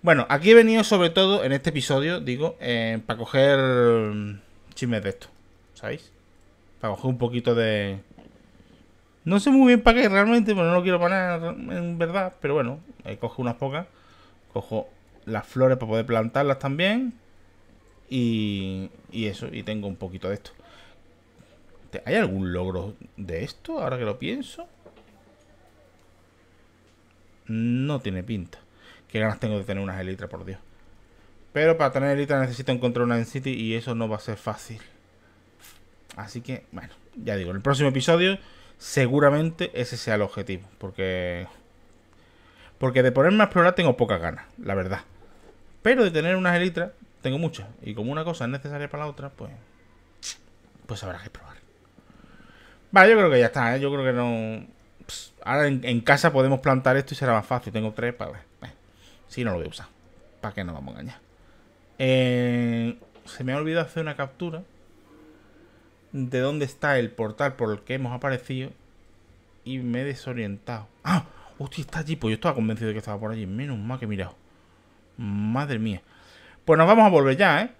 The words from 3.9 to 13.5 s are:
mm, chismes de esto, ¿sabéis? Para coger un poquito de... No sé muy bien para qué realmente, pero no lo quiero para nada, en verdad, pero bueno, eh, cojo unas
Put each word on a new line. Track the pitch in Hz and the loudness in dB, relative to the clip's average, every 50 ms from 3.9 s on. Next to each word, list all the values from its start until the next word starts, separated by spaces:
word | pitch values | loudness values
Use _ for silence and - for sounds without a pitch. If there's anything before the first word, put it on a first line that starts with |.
| 117 113 110 107 | 6 4 2 0
mm, | 104 104 104 104 101 98 - - - - - - - | -2 -4 -6 -8 -10 -12 -16 -20 -20 -20 -20 -20 -10
chismes | - 131 120 117 107 92 | -6 -4 -2 -2 -2 -2
de | 98 | -4
esto, | - - - - - - _ - - _ _ _ _ | -6 -8 -12 -20 -20 -20 _ -20 -20 _ _ _ _
¿sabéis? | - - 107 127 - - - _ _ _ _ _ _ _ _ _ _ _ _ - - | -14 -10 -10 -10 -10 -14 -20 _ _ _ _ _ _ _ _ _ _ _ _ -18 -8
Para | - 110 101 | -6 -6 -6
coger | - - 131 | -4 -4 -4
un | 127 117 | -2 -2
poquito | 123 117 120 123 117 120 117 | -2 -4 -4 -2 0 0 2
de... | 117 113 110 107 104 101 101 98 95 - _ - - - - _ _ _ _ _ - - _ - _ - _ _ _ _ _ _ _ _ | 2 2 0 0 0 -2 -4 -6 -8 -12 _ -20 -20 -20 -20 _ _ _ _ _ -20 -20 _ -20 _ -20 _ _ _ _ _ _ _ _
No | 160 185 202 | 0 0 2
sé | 196 285 | 4 6
muy | 262 269 269 247 | 6 8 8 8
bien | 247 240 | 8 8
para | 247 240 226 247 | 6 6 6 6
qué | 269 208 | 4 4
realmente, | 196 196 202 220 233 240 214 214 214 | 4 4 4 6 4 4 4 2 2
pero | 190 170 | 2 2
no | 170 175 | 4 4
lo | 180 | 2
quiero | 175 185 180 170 | 2 2 2 2
para | 175 175 190 190 185 180 175 170 | 2 2 2 0 0 -2 -2 -4
nada, | 165 170 | -4 -6
en | - - - - 185 175 170 170 170 165 | -8 -8 -10 -8 -6 -6 -4 -4 -2 -2
verdad, | 170 165 175 196 190 185 - _ | -2 -2 0 -2 -4 -4 -6 _
pero | - 139 143 | -4 -2 0
bueno, | 151 127 117 135 151 170 - - - - | 0 0 -2 -4 -10 -14 -20 -20 -18 -12
eh, | - 104 - | -12 -10 -8
cojo | - - - - | -8 -8 -6 -4
unas | 127 123 | -4 -4